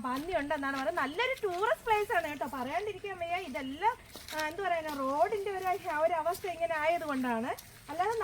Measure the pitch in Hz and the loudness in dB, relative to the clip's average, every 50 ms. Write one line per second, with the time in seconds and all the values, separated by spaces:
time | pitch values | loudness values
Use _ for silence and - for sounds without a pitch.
0 | 226 247 254 269 302 349 359 302 285 285 311 285 277 269 277 269 269 320 349 339 | -2 -2 -2 -4 -2 0 0 0 0 0 0 0 0 0 0 0 0 0 0 0
1 | 277 262 311 370 494 508 - - - 381 349 359 415 453 640 - - 480 427 415 | 0 0 0 0 0 0 0 0 -2 -2 0 2 2 2 2 2 2 2 2 2
2 | 403 - 427 349 330 294 294 269 311 262 285 269 247 269 302 359 415 427 392 370 | 2 2 2 2 0 0 -2 -4 -4 -4 -2 -4 -2 -2 -2 -2 -2 -2 -4 -6
3 | - 403 370 359 339 339 349 370 370 294 247 294 262 262 277 311 392 453 494 - | -8 -8 -6 -6 -4 -2 -2 -4 -4 -4 -6 -6 -4 -6 -2 2 2 2 2 0
4 | - - - - - - 311 311 311 302 330 370 392 359 349 330 311 311 294 277 | -4 -16 -18 -16 -12 -6 -4 -2 -2 -2 -2 -2 0 0 0 0 0 -2 -2 -2
5 | 269 262 277 294 339 415 453 403 392 415 392 370 381 370 359 349 - 339 302 302 | 0 2 4 4 4 4 2 0 0 -2 -2 0 0 0 0 0 0 -2 2 2
6 | 320 339 349 320 302 330 370 - - 370 330 330 339 330 330 302 302 320 349 339 | 2 4 4 2 2 0 0 -2 -2 -6 -4 -2 0 0 0 2 4 4 2 2
7 | 330 302 277 262 254 247 233 226 233 294 440 - - - - - - - 294 330 | 2 0 0 0 2 2 0 0 0 -2 -4 -6 -10 -16 -20 -16 -12 -4 0 0
8 | 370 427 466 453 | 2 2 2 2